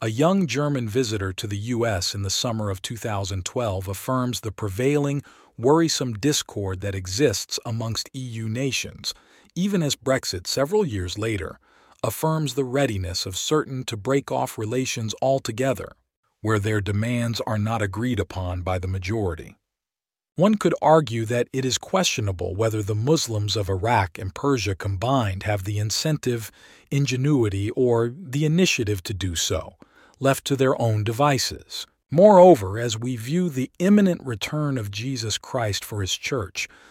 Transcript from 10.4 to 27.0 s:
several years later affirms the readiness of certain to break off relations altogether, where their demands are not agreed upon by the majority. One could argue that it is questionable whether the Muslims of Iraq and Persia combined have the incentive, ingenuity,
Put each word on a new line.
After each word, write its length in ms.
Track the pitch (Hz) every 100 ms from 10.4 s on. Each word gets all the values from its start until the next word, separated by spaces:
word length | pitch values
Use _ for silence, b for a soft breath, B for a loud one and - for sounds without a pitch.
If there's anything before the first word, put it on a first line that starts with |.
| -
several 380 | - 143 214 170
years 320 | 101 90 104
later 420 | 113 101 - - b b b b
affirms 520 | - - 160 160 147 123
the 100 | 131
readiness 600 | 135 135 101 90 95 -
of 120 | 90
certain 460 | - 156 - 131
to 120 | 131 110
break 360 | 127 139 -
off 260 | 131 127 -
relations 560 | 107 127 131 123 107 -
altogether, 720 | 131 135 - 110 131 104 - - _ _ _ _
where 180 | 107 107
their 220 | 107 107
demands 580 | 101 104 113 120 117 110 -
are 140 | 107
not 220 | 107 113
agreed 380 | 101 98 127 101
upon 420 | 87 - 90 90
by 160 | 87 92
the 80 | 92
majority. 680 | 92 90 113 95 78 60 - _ _ _ _ _ _ _ -
One 180 | 196 214
could 180 | 175 -
argue 440 | 151 160 123 117 110
that 240 | 120 -
it 140 | 135 127
is 120 | -
questionable 800 | - 190 175 - 104 90 92 92
whether 260 | 113 107
the 140 | 101 107
Muslims 600 | 123 160 - 107 101 110
of 120 | 95
Iraq 480 | 95 107 117 92 -
and 160 | 92
Persia 400 | - 143 131 98
combined 680 | 95 104 95 117 135 104 95
have 220 | 107 104 95
the 120 | 104
incentive, 720 | 107 - 156 151 127 120 104 B B B B
ingenuity, 800 | 143